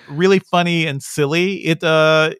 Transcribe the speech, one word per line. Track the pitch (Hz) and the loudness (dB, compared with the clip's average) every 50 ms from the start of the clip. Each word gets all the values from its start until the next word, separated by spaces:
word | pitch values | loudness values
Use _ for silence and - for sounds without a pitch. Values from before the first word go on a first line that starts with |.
| - | -10
really | - 143 156 180 190 196 185 | -10 -4 0 2 2 2 0
funny | - _ 180 175 175 175 170 165 160 | 0 _ 0 0 0 0 0 0 -2
and | 156 139 135 - | -2 -4 -8 -10
silly. | - - 156 143 139 160 170 180 196 196 - - | -8 -4 -2 -2 0 0 0 0 -2 -2 -4 -2
It, | 160 165 - 180 | -2 -2 0 0
uh, | 160 160 156 156 156 156 156 156 160 - | 2 2 4 4 4 4 2 2 0 -4